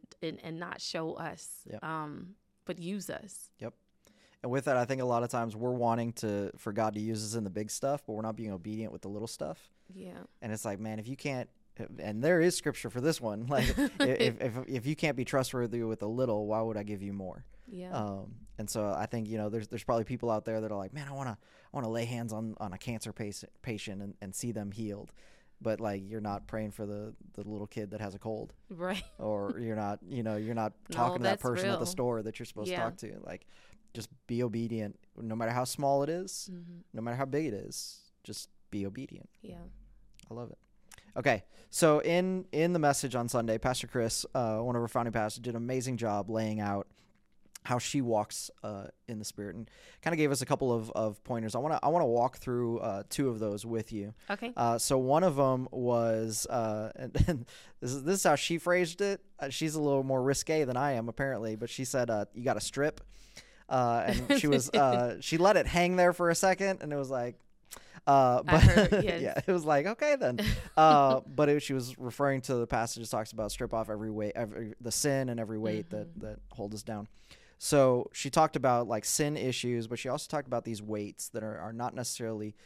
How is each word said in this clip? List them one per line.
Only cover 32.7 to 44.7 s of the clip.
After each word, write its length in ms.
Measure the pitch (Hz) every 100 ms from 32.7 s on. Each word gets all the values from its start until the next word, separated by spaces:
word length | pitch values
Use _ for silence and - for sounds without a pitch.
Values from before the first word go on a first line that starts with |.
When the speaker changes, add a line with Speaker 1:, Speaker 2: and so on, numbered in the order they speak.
Speaker 1:
Yeah. 60 | 180
Speaker 2:
to 60 |
talk 140 | 113 -
to. 220 | 107 98 -
Like, 200 | 92 - - - - -
just 160 | 113 104 - -
be 160 | 120
obedient, 560 | 123 113 117 113 104 - _ -
no 180 | 113 113
matter 160 | 113
how 120 | 123
small 400 | 127 - 139 139
it 60 | 143
is, 400 | 170 190 - -
Speaker 1:
Mm-hmm. 260 | 180 170 175 -
Speaker 2:
no 80 | 113
matter 140 | 117 123
how 80 | 135
big 200 | 143 156
it 80 |
is, 460 | 101 104 - - - _ _
just 260 | - 104 - - -
be 160 | 101 98
obedient. 440 | 117 135 - - _
Speaker 1:
Yeah. 180 | 214 175 175 - - - - - -
Speaker 2:
I 40 |
love 160 | 113 117
it. 60 | - _ _ - - - -
Okay, 260 | 135 107 - - -
so 300 | - 160 151
in, 460 | 160 175 185 185 -
in 180 | 147 170
the 60 | 170
message 360 | 147 135 131 120
on 120 | 120
Sunday, 280 | 123 113 113
Pastor 280 | 127 123 123
Chris, 380 | 127 113 - -
uh, 260 | 135 117 110
one 160 | 123